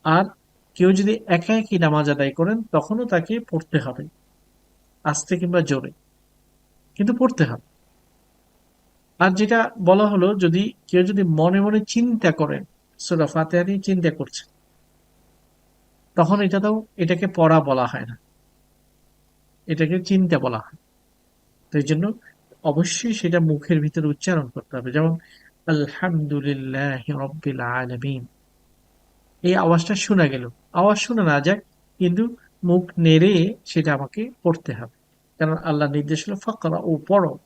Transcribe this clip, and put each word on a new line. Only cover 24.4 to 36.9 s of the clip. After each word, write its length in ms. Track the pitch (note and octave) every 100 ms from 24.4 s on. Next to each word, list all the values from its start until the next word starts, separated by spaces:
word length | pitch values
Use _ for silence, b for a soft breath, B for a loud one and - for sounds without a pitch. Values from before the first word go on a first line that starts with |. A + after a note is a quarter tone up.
| B2+
করতে 280 | C3 - B2+
হবে। 160 | B2+
যেমন, 260 | C#3+ D#3+ E3 B B B _ -
"আলহামদুলিল্লাহি 1500 | D3+ C#3+ - F#3 E3 D3 D3 C#3 C3+ C3 C3 C#3+ C3 A#2+
রাব্বিল 480 | C#3+ C#3 D#3 C#3+ C3
আলামিন", 680 | A#2+ B2 B2+ B2 C#3 C3 B2 _ _ _ _ _ _ _ _ _ _ _
এই 140 | F3 F#3
আওয়াজটা 380 | E3 E3+ E3
শোনা 320 | G3 - G3 D3
গেল, 220 | C3 A#2+ - _
আওয়াজ 260 | E3 G3 G#3
শোনা 240 | - A3+
না 180 | F3 C#3+
যাক, 180 | D3 G3+ _ _ _ _
কিন্তু 380 | F3+ F3 A#3 A#3+ b _
মুখ 260 | F3 F3+ F3 -
নেড়ে 560 | E3 D#3+ F#3 F#3 F#3 A#3+
সেটা 300 | - E3+ D3+
আমাকে 360 | C#3 C#3 - A#3+ B3
পড়তে 300 | F3 E3 -
হবে, 240 | A#2 A#2 _ _ _ _ _
কারণ 180 | D#3+ D#3+
আল্লাহ 340 | E3 D3 D3
নির্দেশ 380 | D3 D3 D#3+ -
হলো, 80 | G3
"ফাকরা", 420 | - A3 E3 E3
ও 180 | F3